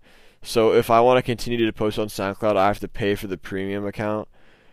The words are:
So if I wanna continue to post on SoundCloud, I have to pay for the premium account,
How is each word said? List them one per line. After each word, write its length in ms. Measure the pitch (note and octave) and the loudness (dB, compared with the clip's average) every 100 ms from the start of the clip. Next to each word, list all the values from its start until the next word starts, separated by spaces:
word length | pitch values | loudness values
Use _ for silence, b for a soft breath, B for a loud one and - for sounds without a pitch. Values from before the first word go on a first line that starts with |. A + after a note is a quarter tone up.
| b b b b | b b b b
So 320 | - A#2+ A2 | -4 2 4
if 160 | G2+ A#2 | 4 4
I 100 | A#2 | 6
wanna 220 | B2 B2+ | 6 4
continue 440 | B2 A#2 - A#2+ A2+ | 2 -4 -4 -2 -2
to 60 | |
post 260 | - G#2+ G#2 | 0 -2 -2
on 120 | G#2+ | -6
SoundCloud, 480 | - G2 G2 A2 G2+ | -4 -6 -2 0 2
I 100 | G2 | 2
have 120 | G#2 | 0
to 100 | G2 | -6
pay 260 | - G2+ G#2 | -4 -2 -2
for 120 | G#2+ | -4
the 100 | F2+ | -10
premium 480 | - F#2+ G2 G2+ G2+ | -8 -8 -6 -6 -8
account, 420 | G2 G#2+ G#2+ - b b b b | -6 -4 -6 -8 b b b b